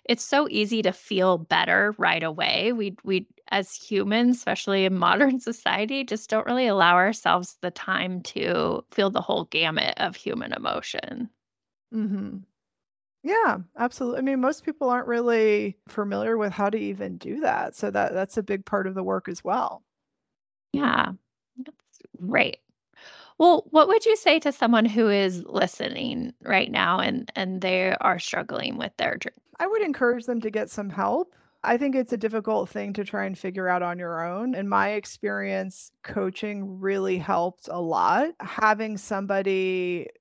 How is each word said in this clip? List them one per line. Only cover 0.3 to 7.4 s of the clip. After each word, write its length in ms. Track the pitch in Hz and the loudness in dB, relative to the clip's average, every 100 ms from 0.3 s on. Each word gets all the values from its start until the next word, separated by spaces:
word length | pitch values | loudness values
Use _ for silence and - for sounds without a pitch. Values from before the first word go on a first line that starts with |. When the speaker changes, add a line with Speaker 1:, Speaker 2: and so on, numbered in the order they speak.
| 277 302 | 2 2
Speaker 1:
easy 320 | 208 208 226 | 0 0 2
to 100 | 208 | 0
feel 440 | 185 - 185 185 175 | -2 -4 2 4 2
better 560 | 160 170 170 185 202 214 | 2 2 4 4 2 2
right 240 | 175 170 | 2 2
away. 500 | 160 160 160 - 202 | -2 -2 0 0 0
We, 240 | 240 202 185 | 0 -4 -6
we, 240 | - 190 196 _ - | -2 -2 -2 _ -4
as 240 | 202 190 | -2 -2
humans, 600 | - - 202 196 220 240 247 | -10 -4 -2 0 2 4 2
especially 480 | - - - 196 | -2 -4 0 2
in 100 | 190 | 2
modern 460 | 190 170 190 277 254 | 2 2 4 4 2
<laughs> 100 | 226 | -4
society, 540 | 233 - 185 220 269 | -4 -2 0 -2 -4
just 260 | 262 220 - | -4 -8 -2
don't 160 | 220 - | -2 0
really 220 | 247 247 | 0 2
allow 260 | 196 170 | 4 6
ourselves 640 | 180 190 226 170 175 | 6 4 2 2 2